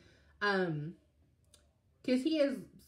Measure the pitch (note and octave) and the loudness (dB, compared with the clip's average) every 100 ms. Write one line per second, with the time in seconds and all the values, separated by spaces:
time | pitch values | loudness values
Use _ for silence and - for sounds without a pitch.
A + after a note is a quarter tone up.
0 | - - - - G#3 F#3+ F3+ D3+ D3 - | -20 -20 -20 -4 0 2 0 -2 -6 -12
1 | _ _ _ _ _ - _ _ _ _ | _ _ _ _ _ -20 _ _ _ _
2 | - B3+ D#4+ D#4 C#4 G#3+ - - | 0 0 2 2 0 0 -12 -20